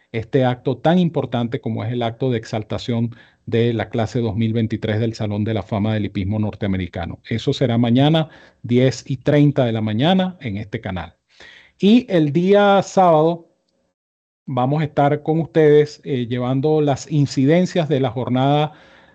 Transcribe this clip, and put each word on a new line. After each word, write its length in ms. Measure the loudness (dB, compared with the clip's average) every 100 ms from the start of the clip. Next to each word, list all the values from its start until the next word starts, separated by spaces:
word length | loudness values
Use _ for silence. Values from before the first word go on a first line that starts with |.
| _
este 320 | -10 -2 0
acto 340 | 0 -2 -4 -2
tan 200 | 2 2
importante 640 | 2 -2 -4 -4 -4 -6
como 220 | -6 -6
es 100 | -6
el 80 | -4
acto 300 | -4 -4 -4
de 80 | -4
exaltación 760 | -4 -8 -6 -8 -4 -4 -4 -8 -20 _ -4
de 280 | 0 0
la 160 | 0 -4
clase 300 | -4 -2 -2
dos 160 | -4 -2
mil 180 | -2
veintitrés 460 | 0 -2 -4 -4 -2
del 140 | -4
Salón 300 | -4 -6 -4
de 100 | -4
la 80 | -4
Fama 320 | -4 -4 -2
del 120 | -2 -4
Hipismo 340 | -6 -4 -2
Norteamericano. 800 | -4 -4 -4 -4 -6 -8 -10 -12 -8
Eso 240 | -6 -4
será 240 | 0 0 2
mañana, 520 | 2 4 4 2 -2 -10 -20 _
diez 400 | -2 2 2 0 -8
y 100 | -6
treinta 480 | 2 4 4 2 0
de 80 |
la 80 | 0
mañana, 560 | -2 0 2 2 0 -6
en 160 | -10 -10
este 240 | -10 -10
canal. 340 | -8 -10 -10 _ _ _ -20 -20 _ 0
Y 260 | 4 4 4
el 220 | 0 0
día 500 | 0 2 4 4 2
sábado 680 | 2 2 4 4 2 -2 -10 _ _ _ _ _ _ _ _ _ -8
vamos 360 | -4 -2 -2
a 40 | -2
estar 360 | 0 0 0
con 180 | -2 -2
ustedes, 640 | 0 4 6 6 4 -4 -6
eh, 220 | -6 -4
llevando 540 | -4 -2 -2 0 2
las 300 | 0 -2 -2
incidencias 760 | 0 0 2 2 2 2 -2 0
de 120 | 0
la 100 | -2
jornada, 640 | -4 -2 0 2 2 -2 -6 -20 _ _